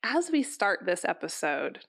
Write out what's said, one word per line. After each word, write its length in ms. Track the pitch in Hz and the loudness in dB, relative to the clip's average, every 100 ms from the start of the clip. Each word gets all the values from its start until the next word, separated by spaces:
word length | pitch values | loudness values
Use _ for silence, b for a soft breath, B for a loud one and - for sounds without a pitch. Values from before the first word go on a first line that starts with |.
as 260 | 226 285 339 | 2 0 2
we 140 | 311 | 2
start 380 | 262 - 202 190 - | 2 0 2 2 0
this 200 | - - | 0 0
episode 800 | - 160 - 156 139 143 - | -2 -6 -2 -2 0 -2 -6